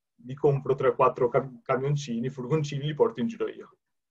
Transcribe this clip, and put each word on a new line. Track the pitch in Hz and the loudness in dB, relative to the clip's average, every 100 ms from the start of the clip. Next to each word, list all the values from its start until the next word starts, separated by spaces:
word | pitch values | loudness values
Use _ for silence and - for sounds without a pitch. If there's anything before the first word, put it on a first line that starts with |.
| _ _ | _ _
Mi | 123 | -14
compro | 135 147 139 127 | 0 2 2 0
tre | 131 131 | 2 2
o | |
quattro | 120 127 - 123 | 4 2 4 2
cam-, | 139 131 123 | 2 -2 -10
camioncini, | - 131 139 147 120 117 131 | -2 0 0 -2 -2 -4 -4
furgoncini, | 131 123 156 143 139 147 | -6 -2 -2 0 -4 -4
li | |
porto | 151 113 - | 2 2 2
in | 117 | -4
giro | - 110 | -2 -6
io. | 107 - _ _ _ _ | -6 -16 _ _ _ _